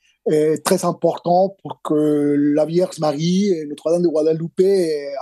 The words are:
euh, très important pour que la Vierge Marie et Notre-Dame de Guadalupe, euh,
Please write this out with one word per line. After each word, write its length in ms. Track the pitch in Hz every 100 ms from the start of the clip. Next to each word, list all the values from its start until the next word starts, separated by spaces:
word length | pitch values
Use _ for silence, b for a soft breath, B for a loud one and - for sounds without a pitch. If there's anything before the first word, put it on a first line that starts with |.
| _ _ -
euh, 280 | 156 151 151
très 220 | - 185
important 720 | 175 170 170 - 170 175 196 196
pour 180 | 147 135
que 520 | - 151 151 147 147 143 147
la 120 | 147 151
Vierge 320 | 170 185 -
Marie 500 | 151 143 165 180 202
et 160 | 170
Notre-Dame 380 | 147 143 160 175
de 60 | 175
Guadalupe, 520 | 151 156 160 165 -
euh, 480 | 185 196 165 151 143 139